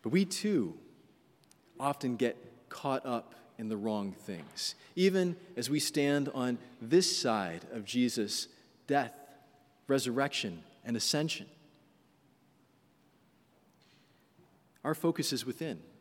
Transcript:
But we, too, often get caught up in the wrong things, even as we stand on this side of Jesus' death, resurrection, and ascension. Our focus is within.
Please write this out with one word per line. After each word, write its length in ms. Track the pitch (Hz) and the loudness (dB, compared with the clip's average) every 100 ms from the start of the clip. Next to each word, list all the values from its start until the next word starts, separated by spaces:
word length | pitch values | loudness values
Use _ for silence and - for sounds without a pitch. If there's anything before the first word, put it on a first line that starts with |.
But 80 | 113 | 4
we, 160 | 165 190 | 4 4
too, 480 | - 214 185 107 - - - - _ _ _ _ _ _ - | 0 0 2 0 -4 -18 -20 -20 _ _ _ _ _ _ -6
often 380 | 139 143 131 117 | -4 -2 -2 2
get 200 | 120 - - - - | 0 0 -14 -20 -18
caught 380 | - 143 131 135 | -6 -2 -2 -2
up 300 | 120 - - - - | -4 -4 -20 -20 -10
in 120 | 110 | -6
the 80 | 107 | -2
wrong 340 | 110 107 101 | -2 -2 -2
things, 640 | 92 - 90 73 - - - - - | -8 -10 -10 -10 -8 -8 -8 -12 2
even 420 | 190 185 180 170 - - | 4 4 2 -2 -10 -6
as 140 | 120 | -2
we 100 | 147 | 0
stand 500 | - 151 143 143 143 | 0 2 2 2 0
on 240 | 131 123 120 - - | -2 -2 -2 -8 -14
this 360 | 113 165 180 - | 4 6 6 2
side 480 | 131 110 92 82 - | 2 0 0 -6 -10
of 140 | 117 98 | -10 -2
Jesus' 640 | 123 123 113 101 - - - - _ - | 2 2 2 -2 -2 -6 -14 -20 _ 0
death, 280 | 139 120 - - - - - _ _ - | 0 0 -8 -20 -20 -20 -20 _ _ 0
resurrection, 760 | 135 123 120 143 - 107 85 - - | 2 2 0 0 0 -4 -8 -14 -14
and 140 | - 117 | -4 -2
ascension. 480 | - 147 160 - - - - _ _ _ _ _ _ _ _ _ _ _ _ _ _ _ _ _ _ _ _ _ _ _ _ _ _ _ - _ _ _ | 2 2 0 -4 -8 -20 -20 _ _ _ _ _ _ _ _ _ _ _ _ _ _ _ _ _ _ _ _ _ _ _ _ _ _ _ -20 _ _ _
Our 100 | 143 | -4
focus 380 | 156 170 160 143 | 2 2 2 0
is 140 | 131 127 | -2 -4
within. 340 | 117 160 87 - - | -6 -6 -6 -12 -20